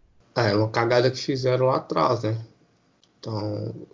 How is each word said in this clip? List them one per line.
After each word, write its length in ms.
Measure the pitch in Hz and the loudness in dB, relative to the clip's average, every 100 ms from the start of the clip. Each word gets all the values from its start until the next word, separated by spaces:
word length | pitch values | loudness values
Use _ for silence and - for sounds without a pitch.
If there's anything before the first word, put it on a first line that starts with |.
| - _ _ | -20 _ _
É, 180 | - 107 104 | 0 2 2
uma 120 | 110 | 2
cagada 440 | 117 117 123 127 | 0 2 4 2
que 40 | 127 | 0
fizeram 500 | - 135 127 127 131 | -4 -2 0 2 2
lá 100 | 143 | 0
atrás, 480 | - - 147 113 | 0 0 2 2
né? 200 | 110 113 - _ _ _ _ _ _ _ | -2 -4 -8 _ _ _ _ _ _ _
Então, 520 | - 107 107 107 110 117 - | -8 -6 -6 -6 -8 -10 -16